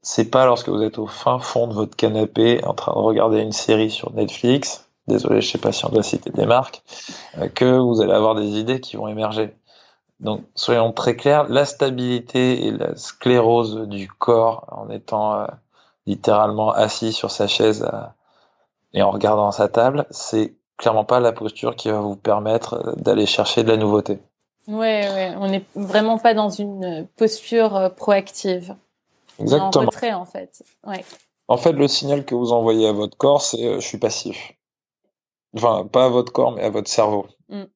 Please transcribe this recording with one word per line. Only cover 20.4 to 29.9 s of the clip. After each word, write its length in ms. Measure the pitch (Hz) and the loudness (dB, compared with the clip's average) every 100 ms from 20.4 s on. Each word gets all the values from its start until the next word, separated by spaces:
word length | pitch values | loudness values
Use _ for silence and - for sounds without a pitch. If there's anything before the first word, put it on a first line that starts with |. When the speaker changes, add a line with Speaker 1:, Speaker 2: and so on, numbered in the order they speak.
| 107 _ _ - | -2 _ _ -2
Speaker 1:
clairement 280 | - 110 107 | 0 0 2
pas 140 | 123 | 2
la 120 | 120 | 2
posture 440 | 113 107 - 120 120 | 0 -10 -6 -6 -4
qui 140 | 113 | -4
va 100 | 107 | -2
vous 160 | 104 101 | -4 -4
permettre, 580 | - 107 107 113 - | 0 0 2 -2 -2
euh, 200 | 120 - - | -8 -6 -4
d'aller 320 | - 104 101 | 0 2 2
chercher 360 | - 107 - | 0 0 0
de 60 | 113 | 2
la 80 | 110 | 2
nouveauté. 420 | 107 104 - 101 _ _ _ _ - | 4 2 0 -6 _ _ _ _ -10
Speaker 2:
Ouais, 420 | 214 226 214 202 | -2 0 0 -2
ouais, 220 | 196 185 185 | -4 -6 -4
on 80 | 196 | -2
n'est 180 | 190 202 - | -2 -6 -10
vraiment 440 | 196 202 220 226 | 0 0 2 2
pas 160 | 233 214 | 4 2
dans 140 | 208 | 0
une 580 | 202 208 196 185 160 170 _ | -4 -8 -8 -8 -8 -12 _
posture, 580 | 220 220 - 233 220 196 | 0 0 -2 2 2 2
euh, 140 | 190 | -2
proactive. 840 | 185 - 202 196 - 196 180 175 196 _ _ _ _ _ - | -2 0 0 0 -8 -4 -4 -6 -20 _ _ _ _ _ -8
Speaker 1:
Exactement. 300 | 110 143 190 | 2 2 4
Speaker 2:
On 20 | |
est 60 | 190 | 2
en 120 | |
retrait, 240 | 214 | 2